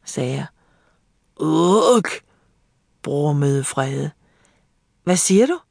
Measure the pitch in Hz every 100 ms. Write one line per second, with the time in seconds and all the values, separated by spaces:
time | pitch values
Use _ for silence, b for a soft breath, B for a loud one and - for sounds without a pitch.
0 | - - 127 135 - _ _ _ _ _
1 | _ _ _ _ 151 160 175 208 233 240
2 | 175 - _ _ _ _ _ _ _ _
3 | - 143 147 147 143 139 135 - 131 135
4 | 143 _ _ _ _ _ _ _ _ _
5 | - 180 - 190 262 359 _